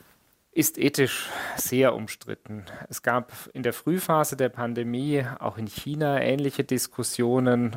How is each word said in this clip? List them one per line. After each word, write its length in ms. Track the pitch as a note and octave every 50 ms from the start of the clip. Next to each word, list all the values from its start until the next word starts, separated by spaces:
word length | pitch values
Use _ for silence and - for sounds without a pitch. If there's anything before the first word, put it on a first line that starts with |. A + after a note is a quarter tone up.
| - _ _ _ _ _ _ _ _ _
ist 280 | - D#3+ D3+ - - -
ethisch 500 | C3 C#3+ - D3 C3+ A#2 - - - - - - - - -
sehr 360 | - - - B2+ B2+ C3 B2 A#2+
umstritten. 720 | A2 G#2+ G2+ - - - A#2 G#2+ - - - G#2+ G#2 F#2+ - - - - -
Es 140 | - - -
gab 280 | B2 A#2+ B2 A#2 - - - - - -
in 80 | C3+
der 100 | B2 A#2+
Frühphase 640 | A2 - - D3 F3 F#3 - - E3 D#3 D3 - C#3
der 140 | C3+ C3 A#2+
Pandemie 760 | - - A#2+ A#2 A#2+ A#2+ A#2+ A#2 A#2+ B2 C#3 D3 D3 C#3 B2+ B2 C3 -
auch 200 | - A2+ G#2+ A2
in 80 | A2
China 520 | G#2 - - - C3+ D3 D3+ D#3 C#3+ C#3 C3
ähnliche 440 | A#2+ A#2+ C3 C#3+ C#3+ C#3 - - C3
Diskussionen 1120 | - C3 A#2+ - - - - A#2 - - - A#2+ A#2 B2 C3 B2+ B2+ A#2+ A#2+ A#2+ A2+ A2+